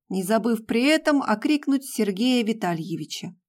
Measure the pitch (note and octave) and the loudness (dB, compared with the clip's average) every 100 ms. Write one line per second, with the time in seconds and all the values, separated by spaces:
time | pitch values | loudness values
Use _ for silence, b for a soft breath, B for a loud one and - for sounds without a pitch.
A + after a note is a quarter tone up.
0 | - F#3+ F3+ A3 A3 A3+ - A#3 C4 D#4 | -8 -4 2 2 2 0 0 0 4 2
1 | D#4+ C#4+ - G#3+ D4 D4+ - C4+ C4+ - | 2 0 2 0 0 0 2 -2 -2 -2
2 | G3+ F#3 B3 B3 A3 A3+ F#3 E3 D#3 D#3+ | -2 0 2 2 2 -2 -2 -4 -6 -8
3 | D3+ - F3 - | -10 -12 -12 -16